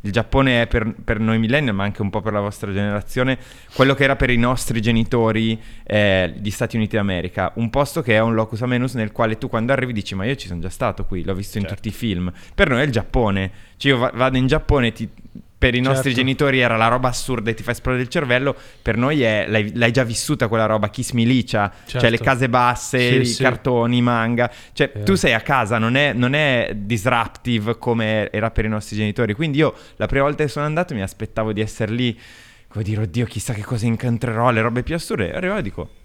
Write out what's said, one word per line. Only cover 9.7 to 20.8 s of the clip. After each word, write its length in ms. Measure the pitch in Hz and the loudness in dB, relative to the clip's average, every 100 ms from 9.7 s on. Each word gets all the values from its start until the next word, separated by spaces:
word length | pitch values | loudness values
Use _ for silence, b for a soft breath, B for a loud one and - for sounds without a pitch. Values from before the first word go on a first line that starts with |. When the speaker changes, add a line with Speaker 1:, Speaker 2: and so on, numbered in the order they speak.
Speaker 1:
arrivi 200 | 135 127 | 0 0
dici, 220 | 113 95 95 | -4 -6 -4
"Ma 100 | 104 | -4
io 100 | 135 | -4
ci 120 | 92 | -6
sono 120 | 87 | -8
già 100 | 90 | -8
stato 360 | - 123 92 98 | -4 -4 -2 -4
qui, 180 | 92 | -4
l'ho 120 | 85 95 | -4 -6
visto 220 | 98 107 | -6 -6
in 60 | 95 | -6
Speaker 2:
Certo. 100 | 98 | -6
Speaker 1:
tutti 60 | 110 | -8
i 80 | - | -6
film". 340 | 117 90 90 B B - | -4 -2 -4 B B 0
Per 120 | 190 | 2
noi 140 | 120 | 2
è 20 | |
il 80 | 147 | 0
Giappone, 600 | 117 - 135 110 98 95 b b - | -2 -2 0 2 0 -4 b b -2
cioè 140 | 143 | 2
io 40 | 127 | 2
va-, 120 | 123 | 2
vado 240 | 110 131 127 | 0 0 2
in 100 | 127 | 2
Giappone, 440 | 151 - 147 117 | 0 2 2 2
ti, 160 | - 113 - - - - - | -2 -12 -12 -20 -20 -20 0
per 140 | 131 123 | 2 2
i 40 | |
nostri 260 | 131 131 131 | 2 2 2
Speaker 3:
Certo. 120 | 123 | 0
Speaker 1:
genitori 380 | 131 135 147 131 | 0 2 2 4
era 160 | 120 113 | 2 4
la 120 | 117 | 4
roba 220 | 123 127 | 2 0
assurda 420 | 120 - 123 107 | -2 -4 -4 -2
e 20 | |
ti 80 | 113 | -4
fa 80 | - | -6
esplodere 320 | 117 127 127 | -4 -2 -2
il 80 | 127 | -2
cervello, 460 | 180 139 123 139 - B B | -2 0 0 0 -4 B B
per 160 | - 110 | -2 0
noi 240 | 127 151 | 0 2
è, 240 | 117 107 82 | 2 0 0
l'hai, 240 | 107 107 120 | -2 -4 0
l'hai 160 | 117 | 2
già 120 | 123 | 2
vissuta 440 | 117 117 - 151 113 | 0 -4 -4 -2 0
quella 180 | 113 107 | 0 2
roba, 240 | 107 | 0